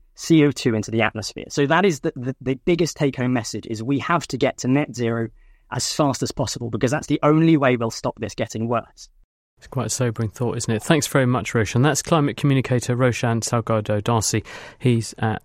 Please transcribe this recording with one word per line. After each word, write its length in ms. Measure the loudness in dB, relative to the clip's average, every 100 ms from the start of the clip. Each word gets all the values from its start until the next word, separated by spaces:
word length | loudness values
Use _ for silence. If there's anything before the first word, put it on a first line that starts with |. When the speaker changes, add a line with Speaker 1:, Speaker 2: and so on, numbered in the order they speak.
| _ -8
Speaker 1:
C 280 | 4 6
O 60 | 6
two 240 | 4 0
into 160 | 0 0
the 120 | 0
atmosphere. 420 | 0 -2 -10 -10 -8
So 160 | 0 2
that 180 | 4
is 160 | 2 0
the, 120 | -4 -6
the, 180 | -8 -6
the 140 | -4 -4
biggest 320 | 0 0 0 0
take-home 360 | -2 0 -2
message, 360 | -2 -4 -10 -8
is 160 | -8
we 160 | -2 -2
have 260 | 0 -2 -2
to 100 | 0
get 220 | 0 0
to 100 | 0
net 280 | 2 0 -2
zero 320 | -2 -2 -4 -8 -20 _ -10
as 220 | -6 -4
fast 280 | 0 0 0
as 80 | -4
possible, 360 | -4 -6 -6 -6
because 220 | -2 0
that's 160 | -2 -2
the 140 | 0
only 340 | 4 6 6 6
way 200 | 4 2
we'll 160 | -2
stop 260 | -4 -6 -6
this 160 | -8
getting 320 | -6 -6 -4 -2
worse. 420 | -2 -4 -18 -20 _ _ _ _ _
Speaker 2:
It's 100 | -10
quite 180 | -6 -4
a 40 |
sobering 400 | -2 -2 -2 -4
thought, 260 | -2 -4 -4
isn't 180 | -2
it? 80 | -2
Thanks 240 | 2 0 2
very 200 | 2 2
much, 280 | 0 0
Roshan. 280 | 0 0 2
That's 200 | 2 2
climate 360 | 2 2 2 2
communicator 580 | 2 2 2 -2 0 0
Roshan 460 | 2 2 0 0
Salgado 600 | 0 -2 0 0 0 -2
Darcy. 400 | 2 0 2 -2 -4 -14 -18 -2
He's 360 | 2 2 0 -2
at 240 | -2 -2